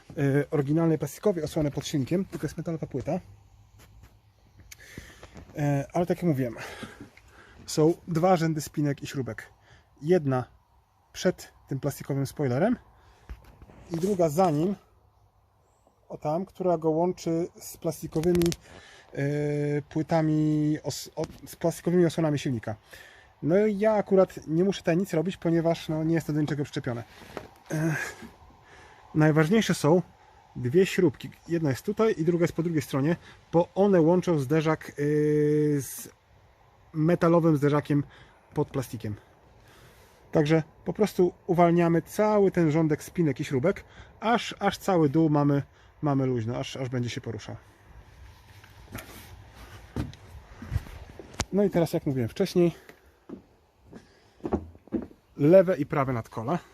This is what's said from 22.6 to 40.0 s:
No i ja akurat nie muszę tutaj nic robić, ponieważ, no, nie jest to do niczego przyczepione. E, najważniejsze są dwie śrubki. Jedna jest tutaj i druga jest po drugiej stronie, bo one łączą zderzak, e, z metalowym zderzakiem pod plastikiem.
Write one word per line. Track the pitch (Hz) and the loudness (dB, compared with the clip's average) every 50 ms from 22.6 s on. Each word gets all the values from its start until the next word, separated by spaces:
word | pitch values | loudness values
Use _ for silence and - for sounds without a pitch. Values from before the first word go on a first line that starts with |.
| - 113 107 - _ _ - - - - - - - _ _ _ - | -4 -6 -8 -10 _ _ -20 -20 -20 -20 -20 -20 -20 _ _ _ -2
No | 143 170 202 214 | 2 2 4 2
i | 220 208 190 | 2 0 0
ja | 214 220 220 | 2 2 2
akurat | 208 190 - 196 190 185 - - - - - | 2 2 4 4 4 4 4 2 -6 -6 -2
nie | 156 165 185 | 0 2 2
muszę | 202 185 - | 2 0 0
tutaj | - - 160 170 | 0 0 0 0
nic | 202 - - | 0 0 -2
robić, | 160 160 196 - - | -2 -2 -2 -4 -4
ponieważ, | - 170 165 170 160 165 165 - - - | -2 0 2 2 2 2 0 -2 -2 -4
no, | 156 156 160 | -4 -2 0
nie | 160 165 | 0 0
jest | 165 - - | 0 0 -2
to | 147 | -2
do | 151 | -2
niczego | 151 143 156 139 139 | -2 -2 -2 -4 -6
przyczepione. | - - 151 - 131 120 120 110 - - - - - - - - - - - - - | -6 -6 -6 -6 -6 -6 -6 -8 -14 -18 -20 -20 -18 -16 -16 -16 -16 -20 -20 -12 -6
E, | 170 156 156 165 151 - - - - - - - - - - - - - - - - - - - - - - - - | -4 -2 -2 -2 -2 -2 -6 -8 -12 -14 -18 -20 -20 -20 -20 -20 -20 -20 -20 -20 -20 -20 -20 -20 -20 -20 -16 -4 2
najważniejsze | 151 156 156 147 156 156 151 208 226 190 - 170 | 4 4 4 6 4 4 4 4 2 2 2 0
są | - - 147 165 185 - - - - - - - - - - - | 0 4 4 4 4 2 0 -8 -20 -20 -20 -20 -20 -20 -16 -10
dwie | 135 123 123 131 180 190 | -6 -4 0 2 4 2
śrubki. | 180 - - 180 151 - - - - - - - - | 2 2 2 2 2 2 -2 -8 -16 -18 -16 -8 -6
Jedna | 165 170 165 143 | -4 -2 0 -2
jest | 123 - - | -2 -2 -4
tutaj | - 208 - 220 220 202 147 | -4 -2 0 0 0 0 0
i | 160 | 0
druga | 165 175 165 175 | 0 2 2 0
jest | 160 - | 0 0
po | - 160 | -2 -4
drugiej | 175 165 151 | -2 -2 -2
stronie, | - - - 139 135 156 175 - - - - - _ _ | -2 -2 -2 0 0 0 0 -2 -6 -12 -20 -20 _ _
bo | - 165 175 - - | 0 0 0 0 0
one | 185 196 208 196 175 | 2 4 4 6 6
łączą | 151 160 180 180 170 185 170 147 | 6 6 4 4 2 2 0 0
zderzak, | 131 123 151 160 151 160 156 - - - | 0 0 0 0 2 0 -2 -2 -4 -10
e, | - - 143 147 151 151 151 151 147 151 147 147 151 151 151 151 147 143 | -8 -4 -2 0 0 2 2 2 2 2 2 2 2 2 2 2 0 0
z | 127 - - - - - - _ _ _ _ _ _ _ _ _ _ _ _ _ _ _ - | -2 -6 -10 -14 -16 -18 -20 _ _ _ _ _ _ _ _ _ _ _ _ _ _ _ -4
metalowym | 156 151 165 175 - 180 165 170 175 160 165 156 139 | 0 2 2 2 4 4 4 4 4 4 4 4 4
zderzakiem | 143 143 147 147 - - 147 143 143 - - - - - - _ _ _ - | 2 2 2 0 0 0 0 0 0 -2 -8 -20 -20 -20 -20 _ _ _ -4
pod | 156 147 - | -4 -4 -4
plastikiem. | - 139 123 - - 110 - 110 104 - - _ _ _ _ _ _ _ _ - - - - - - - | -4 -6 -8 -8 -10 -10 -8 -8 -10 -10 -14 _ _ _ _ _ _ _ _ -20 -20 -20 -20 -20 -20 -20